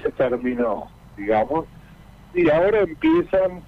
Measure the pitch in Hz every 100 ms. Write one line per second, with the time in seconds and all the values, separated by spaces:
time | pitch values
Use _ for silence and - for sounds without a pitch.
0 | - - 127 123 123 120 117 101 - -
1 | - - 101 107 113 156 156 - - -
2 | - - - 175 165 156 190 220 175 151
3 | - 320 - 190 185 180